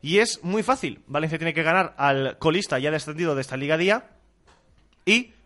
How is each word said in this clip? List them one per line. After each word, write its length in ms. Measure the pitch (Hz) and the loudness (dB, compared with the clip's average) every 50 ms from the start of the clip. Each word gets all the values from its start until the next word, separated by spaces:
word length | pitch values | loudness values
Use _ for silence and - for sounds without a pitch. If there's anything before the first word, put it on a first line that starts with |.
| - | -2
Y 160 | 143 170 202 | 2 4 4
es 240 | 226 226 - - - | 4 4 0 -6 -6
muy 220 | 170 190 220 208 | -2 -2 -2 0
fácil. 400 | 233 262 262 - 147 107 - - | 0 0 0 -2 -8 -8 -8 -16
Valencia 320 | - 135 147 156 156 160 160 | -6 -4 -2 -2 -2 -4 -4
tiene 160 | 160 165 151 | -4 -2 -2
que 80 | 160 156 | 0 0
ganar 320 | 160 165 190 185 - - - | 2 2 2 0 0 -2 0
al 380 | 139 143 139 135 135 131 - - | 2 2 2 2 0 -4 -4 0
colista 420 | - 160 156 190 202 - 151 127 | 0 0 0 0 -2 -2 -4 -2
ya 100 | 135 151 | -2 -2
descendido 460 | 156 151 - 151 151 156 175 165 147 | -2 -2 -6 -8 -8 -4 -2 -2 -2
de 60 | 135 131 | -2 -4
esta 140 | - - | -6 -8
Liga 200 | 131 139 143 156 | -8 -2 -2 0
Día 320 | 160 175 190 208 240 - - _ _ _ _ _ _ _ _ _ _ _ _ _ _ _ _ _ _ _ | 2 2 2 2 0 -2 -10 _ _ _ _ _ _ _ _ _ _ _ _ _ _ _ _ _ _ _
y 300 | - 208 233 247 - _ _ _ | 2 2 2 2 -4 _ _ _